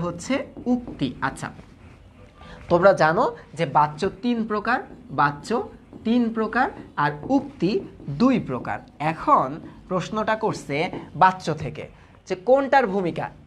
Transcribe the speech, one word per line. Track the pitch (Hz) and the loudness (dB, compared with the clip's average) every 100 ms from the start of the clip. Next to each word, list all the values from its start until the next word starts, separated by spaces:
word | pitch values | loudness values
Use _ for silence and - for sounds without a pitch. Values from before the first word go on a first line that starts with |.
| 170 | -2
হচ্ছে | 170 - 277 - - 240 | -6 -4 -4 -4 -8 -2
উক্তি। | 247 - - 131 - 131 | -2 -2 -4 -4 -2 -6
আচ্ছা, | - - - - - - - - - - - - - - | -6 -12 -12 -20 -20 -20 -20 -20 -20 -20 -20 -20 -12 2
তোমরা | 175 196 180 | 6 6 6
জানো | 156 180 370 - - 131 | 4 4 0 -2 -12 -6
যে | 160 151 | 0 2
বাচ্য | 147 - 190 - | 2 0 -4 -2
তিন | 240 233 214 | -2 -2 -2
প্রকার, | 208 220 262 415 - - 143 | -2 -2 -4 -4 -16 -8 0
বাচ্য | 143 147 - 233 - - - - 214 | 0 0 -4 -4 -4 -12 -20 -6 0
তিন | 247 226 226 | 2 2 0
প্রকার | 214 233 330 - - - | -2 0 -2 -4 -12 -2
আর | 147 147 - - | -2 -2 0 0
উক্তি | - - 170 311 - - - 143 | 0 -2 0 0 -4 -14 -8 2
দুই | 254 254 - | 4 4 0
প্রকার। | 120 - 107 - - - | -6 -6 -8 -10 -6 -4
এখন | 160 302 269 135 151 - - - | -2 4 4 4 -4 -14 -16 -6
প্রশ্নটা | 185 - 220 214 220 | -4 -4 -4 -2 0
করছে | 208 143 - 143 180 - - 143 | -2 -4 -4 -2 -2 -6 -6 4
বাচ্য | 185 185 - 147 | 4 4 -4 -4
থেকে | - - 87 - - - - | -6 -10 -14 -16 -20 -14 -8
যে | 185 233 | -4 4
কোনটার | 277 269 277 226 | 4 6 4 4
ভূমিকা? | 196 170 - 123 - | 0 -2 -4 -8 -10